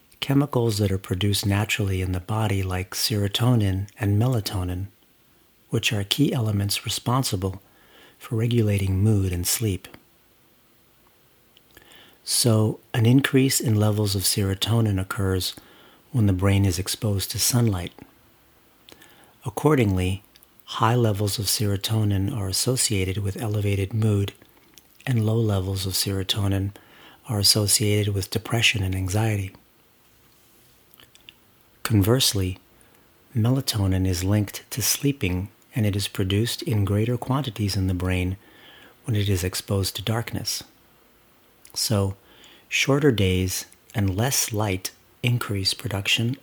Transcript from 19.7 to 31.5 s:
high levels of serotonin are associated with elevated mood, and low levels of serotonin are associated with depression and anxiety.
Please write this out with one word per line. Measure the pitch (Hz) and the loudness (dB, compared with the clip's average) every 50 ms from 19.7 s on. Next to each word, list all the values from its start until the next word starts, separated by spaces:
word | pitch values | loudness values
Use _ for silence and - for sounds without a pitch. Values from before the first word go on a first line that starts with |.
| 156 135 117 101 92 92 92 92 98 - - _ - - - _ _ - _ | 4 4 4 4 2 2 0 0 -2 -4 -8 _ -20 -20 -20 _ _ -20 _
high | - - - 117 113 117 | -12 -4 0 2 2 4
levels | 123 117 110 104 98 107 101 - - | 4 2 2 2 0 -2 -2 -2 -4
of | 104 | -2
serotonin | 95 - - 107 101 101 98 - - 113 110 107 104 101 95 98 101 139 | -2 -2 0 0 -2 -2 -2 -2 -2 0 0 2 2 2 0 0 -2 -2
are | 113 98 95 | -4 -4 -4
associated | 92 - - 120 127 127 - - 107 98 92 92 92 104 | -4 -2 0 0 0 0 0 0 0 0 0 0 -2 -2
with | 98 98 92 - | -4 -4 -4 -4
elevated | 117 107 107 107 101 101 101 98 98 95 - | -4 -2 -2 0 0 0 0 0 -2 -2 -2
mood, | 110 107 110 107 101 98 98 - - - - _ _ _ _ _ - - _ _ - - | 0 2 2 2 2 0 -2 -4 -10 -20 -20 _ _ _ _ _ -20 -20 _ _ -8 -4
and | - 131 113 107 | -2 0 2 2
low | 107 110 117 | 2 2 2
levels | 117 107 101 98 92 95 98 95 95 | 2 2 2 0 0 -2 -4 -4 -4
of | 95 | -4
serotonin | 92 - - 101 98 98 95 - - 104 98 98 98 98 98 98 98 - - - - - - - - - - - | -4 -2 -2 -2 -2 -2 -2 -2 -2 0 0 0 0 0 -2 -4 -6 -10 -16 -20 -20 -20 -20 -20 -20 -14 -8 -4
are | 117 104 | -2 0
associated | 98 - - 110 104 98 - - 107 104 104 104 104 104 | 2 2 2 2 2 2 0 2 2 2 2 2 2 0
with | 101 98 90 - | -2 -2 -4 -4
depression | - 107 - - - 117 117 - - 104 | -4 -6 -4 -2 -2 0 2 2 2 0
and | 98 95 92 | -2 -2 -2
anxiety. | 92 95 90 90 107 110 113 107 101 98 95 - - _ _ _ _ _ _ _ _ _ _ _ _ _ _ _ _ _ _ _ _ _ _ _ _ _ _ - - - - - - _ - - _ _ _ | -2 -2 -2 0 0 0 0 -2 -2 -4 -8 -10 -16 _ _ _ _ _ _ _ _ _ _ _ _ _ _ _ _ _ _ _ _ _ _ _ _ _ _ -20 -20 -20 -20 -20 -20 _ -20 -20 _ _ _